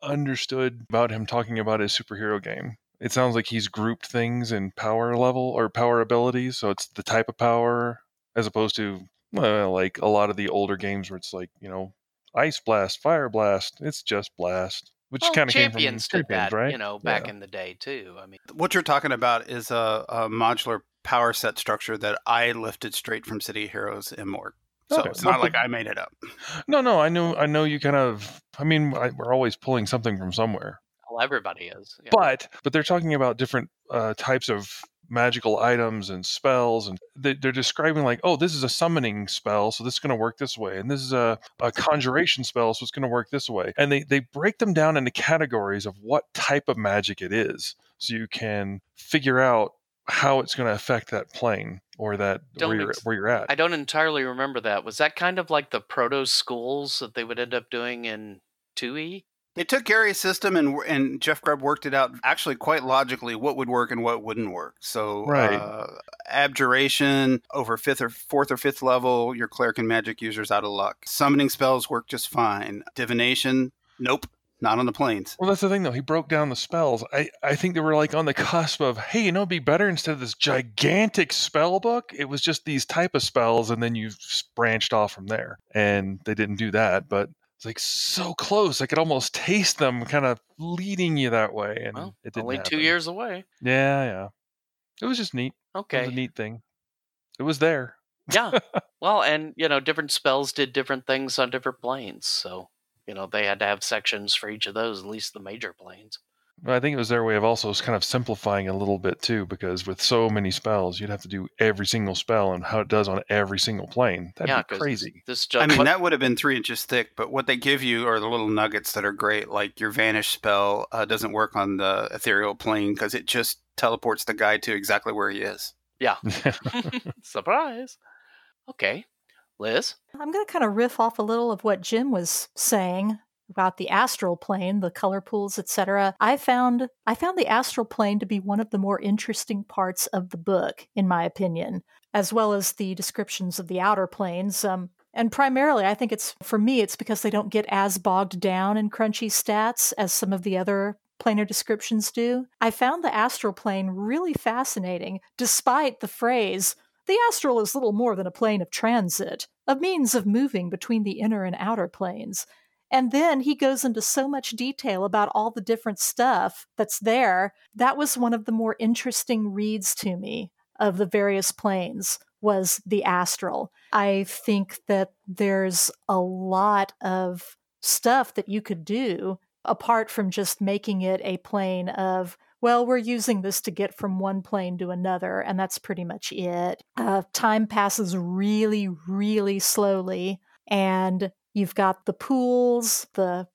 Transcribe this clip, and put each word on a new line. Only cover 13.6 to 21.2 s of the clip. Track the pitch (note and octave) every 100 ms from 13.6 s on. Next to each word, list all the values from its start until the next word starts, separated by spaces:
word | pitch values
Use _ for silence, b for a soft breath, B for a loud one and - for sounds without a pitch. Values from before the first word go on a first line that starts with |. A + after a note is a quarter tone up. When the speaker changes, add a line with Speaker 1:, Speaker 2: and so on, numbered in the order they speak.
| - -
Speaker 1:
it's | D3 -
just | - G2+ G2 -
Blast, | F2 F#2 F#2 - - _ _
which | B2+
Speaker 2:
Well, | E4+
Speaker 1:
kinda | A3+ C3+
came | C4+ C#4
from | A2+
Speaker 2:
Champions | C#3+ A2+ -
did | F#3 -
Speaker 1:
Champions, |
Speaker 2:
that, | G#2+ G2
Speaker 1:
right? | G#2+ C3
Speaker 2:
you | C3
know, | G#2 G#2
back | - G#2+ G#2+
Speaker 1:
Yeah. |
Speaker 2:
in | G2+
the | G2
day, | G2 F2+
too. | F#2 C3+ C3+ G2 -
I | F#2+
mean | G2 -
Speaker 3:
What | A2 F3+
you're | F#3
talking | D#3 C#3+ D3
about | A#2+ B2 A#2 -
is | B2 A2
a, | A#2 A2+ A2 -
a | A#2 A2+
modular | A2+ A2+ A#2+ A#2+ A2 - _
power | - B2